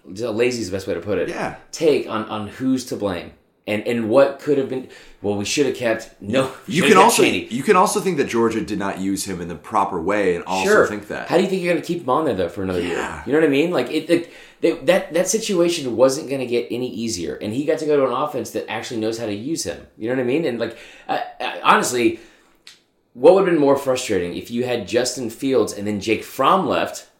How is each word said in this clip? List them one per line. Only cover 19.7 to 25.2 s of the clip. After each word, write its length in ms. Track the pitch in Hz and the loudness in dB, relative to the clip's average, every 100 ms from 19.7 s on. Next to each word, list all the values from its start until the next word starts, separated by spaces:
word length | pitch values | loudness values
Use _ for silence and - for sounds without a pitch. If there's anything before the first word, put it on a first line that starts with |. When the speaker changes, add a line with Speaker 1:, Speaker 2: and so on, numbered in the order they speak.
| 69 - _ | -8 -14 _
Speaker 1:
You 100 | 110 | -4
know 60 | 131 | -2
what 60 | |
I 40 | 120 | 0
mean? 200 | 143 165 | 0 -2
And, 140 | 117 | -4
like, 160 | 113 - - - - | -6 -8 -18 -20 -6
I, 160 | - - - | -6 -6 -8
I, 200 | 123 - | -10 -2
honestly, 560 | 139 208 147 123 113 113 - _ _ _ - - _ _ _ | 4 4 4 2 0 0 -10 _ _ _ -20 -20 _ _ _
what 220 | 120 139 190 | 4 8 8
would 60 | |
have 120 | 185 | 6
been 80 | 165 | 4
more 160 | 139 139 | 4 2
frustrating 580 | 135 127 - 98 87 87 | 0 -2 0 -2 -2 -6
if 140 | 90 | -6
you 140 | 117 123 | -4 -2
had 220 | 117 92 | -4 -2
Justin 420 | 110 127 135 | 0 0 -4